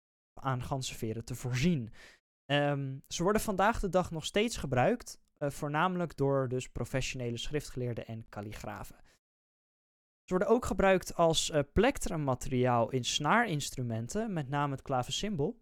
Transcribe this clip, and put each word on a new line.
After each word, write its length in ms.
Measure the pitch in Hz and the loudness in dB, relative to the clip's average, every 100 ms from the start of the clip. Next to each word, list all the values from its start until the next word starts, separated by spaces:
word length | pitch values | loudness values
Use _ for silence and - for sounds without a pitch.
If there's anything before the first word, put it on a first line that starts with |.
| _ _ _ - | _ _ _ -6
aan 220 | 135 123 | -2 -2
ganzenveren 640 | - 139 131 - 110 110 - | -2 -4 -4 -6 -4 -4 -6
te 100 | 120 | -6
voorzien. 580 | 123 123 170 160 110 - - - _ _ - | -4 2 2 2 -2 -12 -20 -20 _ _ -2
Ehm, 520 | 143 143 143 135 135 - | 0 2 0 -4 -8 -8
ze 160 | - | -2
worden 180 | 175 214 | 2 2
vandaag 380 | - 156 202 226 | 0 2 2 2
de 100 | 196 | 2
dag 220 | 185 175 | 2 0
nog 140 | 160 - | -4 -2
steeds 320 | 202 233 - | 0 0 -2
gebruikt, 640 | 143 131 151 247 - - _ - | -2 4 4 2 -4 -18 _ -6
eh, 120 | 143 | -6
voornamelijk 680 | - 147 151 185 180 165 - | -4 -2 0 0 0 -4 0
door 300 | 139 139 131 | 2 2 0
dus 200 | 127 - | -2 -4
professionele 680 | - 120 135 - 131 120 117 | -8 -4 -2 -4 -4 -6 -4
schriftgeleerden 680 | - 151 - - 123 113 - | -4 -4 -6 -6 -4 -6 -8
en 220 | 113 110 | -10 -12
kalligrafen. 680 | 110 104 - 110 101 - - - _ _ _ _ _ _ _ _ _ _ _ | -10 -10 -10 -10 -10 -12 -16 -20 _ _ _ _ _ _ _ _ _ _ _
Ze 100 | - 185 | -2 0
worden 120 | 202 | 4
ook 180 | 240 - | 2 2
gebruikt 500 | 190 190 185 - - | 2 6 4 2 2
als, 340 | 170 160 - | 4 4 2
eh, 100 | 156 139 | 0 2
plectrum-materiaal 1160 | - 240 269 - 170 143 123 - 127 123 120 113 | 4 4 2 -2 -2 0 -2 0 2 4 4 2
in 120 | 131 | 0
snaarinstrumenten, 1300 | 120 - 151 208 233 147 - - 120 113 117 208 226 | -2 0 4 4 2 -2 -4 -6 -4 -4 -4 -4 -2
met 160 | 175 131 | -4 -2
name 220 | 143 143 | 0 0
het 100 | 135 | -2
klavecimbal, 800 | - 131 123 - 202 180 156 - | -2 -2 0 -2 -2 0 -2 -4